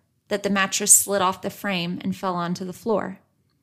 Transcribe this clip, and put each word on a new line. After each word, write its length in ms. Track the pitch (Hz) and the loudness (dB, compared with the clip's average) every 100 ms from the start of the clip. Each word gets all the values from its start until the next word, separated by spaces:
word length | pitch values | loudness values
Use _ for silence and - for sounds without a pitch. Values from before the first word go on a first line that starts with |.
| _ _ - | _ _ -6
that 160 | 202 | -2
the 60 | 196 | 0
mattress 440 | 196 190 - 208 | 0 0 2 6
slid 280 | - - 196 | 6 4 2
off 200 | 185 190 | 2 0
the 80 | 202 | -6
frame 500 | - 208 185 170 180 | -6 -4 -2 -2 -4
and 120 | 190 185 | -4 -4
fell 200 | 190 175 | -2 -2
onto 280 | 170 175 | -2 -4
the 100 | 185 | -8
floor. 460 | 180 233 208 - 190 _ _ _ _ | -6 0 0 -2 -10 _ _ _ _